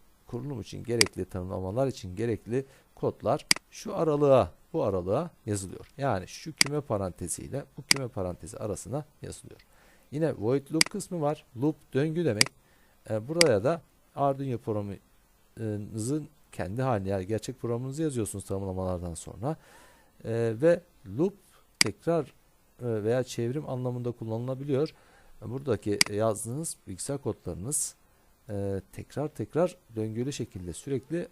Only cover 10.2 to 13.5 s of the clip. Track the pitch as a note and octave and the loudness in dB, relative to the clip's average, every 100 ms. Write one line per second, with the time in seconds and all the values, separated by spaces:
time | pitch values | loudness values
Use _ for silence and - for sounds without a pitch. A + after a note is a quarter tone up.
10.2 | D#3+ - G#2 C#3 C#3 D#3+ - G3+ - F3 | 2 2 4 2 2 -2 -2 -6 -6 -4
11.2 | D3 D#3 - A2+ D3 D3+ - C3 D#3 D#3+ | -2 -4 -10 -4 -4 -4 -4 -2 -2 0
12.2 | D#3+ G#2+ - - - - - - - A2 | 0 2 2 0 -20 -20 -20 -20 -4 -4
13.2 | A#2 E3 D#3+ | -2 6 8